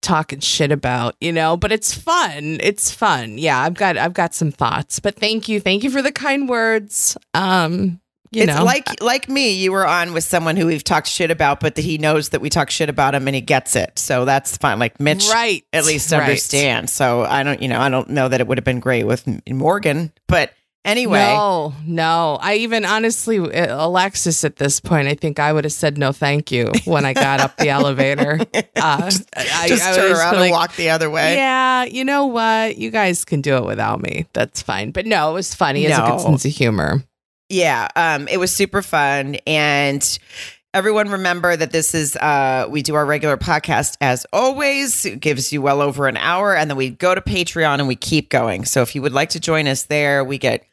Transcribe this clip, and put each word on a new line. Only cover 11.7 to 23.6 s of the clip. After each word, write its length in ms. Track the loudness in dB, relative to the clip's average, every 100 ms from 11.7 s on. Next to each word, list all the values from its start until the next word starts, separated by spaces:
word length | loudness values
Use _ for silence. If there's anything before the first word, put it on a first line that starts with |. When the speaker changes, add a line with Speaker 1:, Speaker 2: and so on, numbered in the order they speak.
| -2
Speaker 2:
that 60 |
he 140 | -4 0
knows 320 | 2 0 0
that 100 | -2
we 100 | -2
talk 200 | 0 0
shit 180 | -2 -2
about 260 | 2 2
him 120 | 2 0
and 80 |
he 60 | -2
gets 340 | 0 0 2 -2
it. 220 | -2 -4
So 260 | -2 0
that's 320 | 2 0 0 -2
fine. 220 | -2 0
Like, 220 | -2 _
Mitch 280 | 0 2 2
Speaker 1:
Right, 340 | 2 0 -2 _
Speaker 2:
at 120 | -2
least 280 | 0 0 2
Speaker 1:
right. 80 | 2
Speaker 2:
understands. 680 | 2 0 0 0 2 0 -2
So 300 | 0 2 2
I 180 | 0 0
don't, 200 | 0 -2
you 60 | -2
know, 120 | 0
I 80 | 0
don't 220 | 0 -2
know 180 | 0 0
that 120 | 0
it 60 | 0
would 120 | 0
have 60 |
been 160 | 0 -2
great 240 | 0 0
with 220 | 0 -2 -2
M-, 140 | -6 -4 -2
Morgan, 560 | 0 2 0 -2 -4 _ _
but 260 | 0 0 _ _ _
anyway. 340 | -2 0 2 4 4
Speaker 1:
No, 400 | 4 2 0 -2 -6 -6
no. 520 | -2 2 2 2 0
I 160 | 0 0
even 280 | 0 -2
honestly, 540 | 0 0 0 -2 0 0
uh, 480 | 0 0